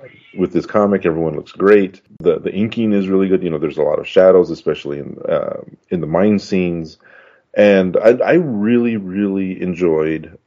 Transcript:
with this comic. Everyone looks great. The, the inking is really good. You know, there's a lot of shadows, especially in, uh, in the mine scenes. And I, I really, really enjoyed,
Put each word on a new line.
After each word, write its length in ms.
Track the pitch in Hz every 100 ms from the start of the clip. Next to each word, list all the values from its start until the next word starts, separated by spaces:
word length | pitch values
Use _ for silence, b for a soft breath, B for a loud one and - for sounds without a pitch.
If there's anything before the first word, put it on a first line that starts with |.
| - _ _ -
with 140 | 90
this 140 | 85 -
comic. 400 | 107 101 95 90
Everyone 300 | 80 80 73
looks 160 | -
great. 480 | - 95 104 95 - _ -
The, 200 | - -
the 120 | 85
inking 400 | 92 110 117 110
is 140 | 101 95
really 200 | 95 95
good. 140 | 92
You 60 | 90
know, 100 | 78
there's 180 | 76 71
a 60 |
lot 160 | 73 76
of 80 | 73
shadows, 420 | - 92 92 82
especially 500 | 80 - 76 73 71
in, 180 | 71 - -
uh, 340 | 78 - - - - -
in 120 | 90
the 60 | 76
mine 320 | 82 104 101
scenes. 580 | - 95 90 85 78 - b b b b b
And 420 | - 104 98 92 87
I, 120 | 110 123
I 160 | 101
really, 640 | 160 156 104 104 120 120 113
really 640 | 92 95 101 98 95 95
enjoyed, 760 | 92 82 87 80 78 80 80 82